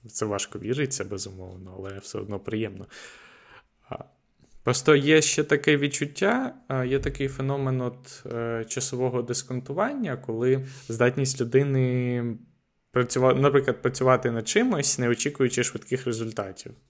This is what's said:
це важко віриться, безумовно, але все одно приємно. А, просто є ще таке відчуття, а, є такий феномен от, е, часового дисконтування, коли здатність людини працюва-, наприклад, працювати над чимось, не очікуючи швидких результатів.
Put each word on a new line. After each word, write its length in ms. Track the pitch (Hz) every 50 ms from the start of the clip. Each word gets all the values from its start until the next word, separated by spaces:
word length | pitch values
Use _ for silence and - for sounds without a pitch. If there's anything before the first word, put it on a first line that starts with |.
| _ 113
це 180 | - - 110
важко 340 | 107 101 98 - - - 104
віриться, 460 | 95 104 127 143 151 - - - 101
безумовно, 680 | 98 104 95 - 101 95 95 92 92 92 92 92 92 92 95
але 200 | 95 98 98 98
все 220 | - - - 104
одно 200 | 98 101 101 98
приємно. 460 | - - - 110 110 104 98 92 95 - - - - - - - - - - - - - - - _ _ _ _ _ _
А, 60 | - - - - _ _ _ _ _ _ _ _ _ - -
просто 320 | - 123 - - 156 151
є 260 | 147 135 147 156 156
ще 220 | 156 - - - 151
таке 340 | - 151 143 143 - 151 143
відчуття, 760 | 143 143 147 - 147 143 143 - 190 196 233 254 262 247 - - _ _
а, 180 | 135 131 127
є 140 | 123 131 139
такий 280 | 135 147 135 - 139 135
феномен 540 | 135 - 135 135 139 139 135 131 131 131
от, 420 | 127 123 123 - - - - - - - 120
е, 320 | 117 117 117 117 113 113 113
часового 540 | - 131 123 - - 123 127 131 120 123
дисконтування, 960 | 117 120 123 - - - 131 127 127 - 139 170 202 254 294 277 240 170 127 -
коли 480 | - - 113 113 120 127 131 135 131 - - - - -
здатність 520 | 117 113 123 123 127 - 135 131 - -
людини 840 | 127 117 120 135 143 143 135 131 127 127 123 127 123 123 123 123 120 117 113 113 - _ _ _ _ _ _ _ _ _ _
працюва-, 400 | 127 123 120 - 127 127 131 -
наприклад, 480 | 131 135 143 139 143 135 - 120 -
працювати 500 | - 127 131 - 131 131 127 123 - 123
над 160 | 117 113 110 -
чимось, 520 | - 202 240 254 220 151 139 - - -
не 100 | 127 120
очікуючи 540 | 120 - - 147 143 - 135 123 - - 120
швидких 420 | - - 110 - - 127 127 -
результатів. 680 | 123 117 110 117 110 110 - 101 95 95 - - - - _ _ _